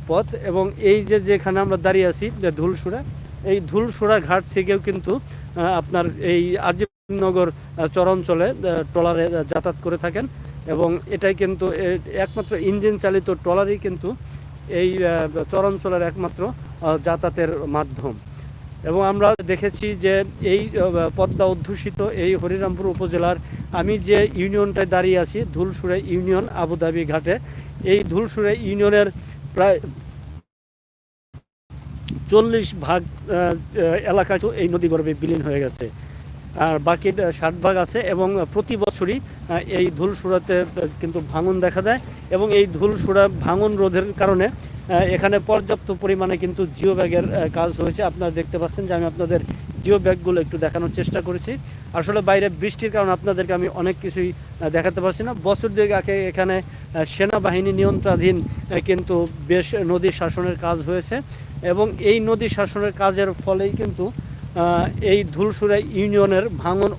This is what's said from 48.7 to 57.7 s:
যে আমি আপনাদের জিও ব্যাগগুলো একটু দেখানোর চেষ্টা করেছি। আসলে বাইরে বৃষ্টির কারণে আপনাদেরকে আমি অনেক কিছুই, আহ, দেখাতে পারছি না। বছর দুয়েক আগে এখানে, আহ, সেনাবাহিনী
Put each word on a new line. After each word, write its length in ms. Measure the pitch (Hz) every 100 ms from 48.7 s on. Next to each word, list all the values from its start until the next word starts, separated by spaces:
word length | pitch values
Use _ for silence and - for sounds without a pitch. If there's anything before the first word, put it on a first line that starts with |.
| - 190
যে 60 |
আমি 120 | 175 170
আপনাদের 340 | 156 170 170 - - - -
জিও 160 | 180 202
ব্যাগগুলো 420 | 185 185 175 180
একটু 160 | 147 165
দেখানোর 320 | 156 170 170 -
চেষ্টা 260 | 175 165
করেছি। 360 | 165 180 - 269 - - -
আসলে 280 | 170 160 208
বাইরে 280 | 190 196 202
বৃষ্টির 420 | 160 196 - 226
কারণে 200 | 214 196
আপনাদেরকে 420 | 185 202 185 180
আমি 140 | 180 180
অনেক 280 | 190 180 180
কিছুই, 320 | 196 160 180
আহ, 360 | 175 - - 165
দেখাতে 320 | 160 170 180
পারছি 220 | 185 170
না। 100 | 226 233
বছর 260 | 185 196 226
দুয়েক 220 | 202 208
আগে 360 | 202 185 196 190
এখানে, 340 | 180 185 185
আহ, 420 | 180 - - 165
সেনাবাহিনী 720 | 156 - 196 214 190 180 196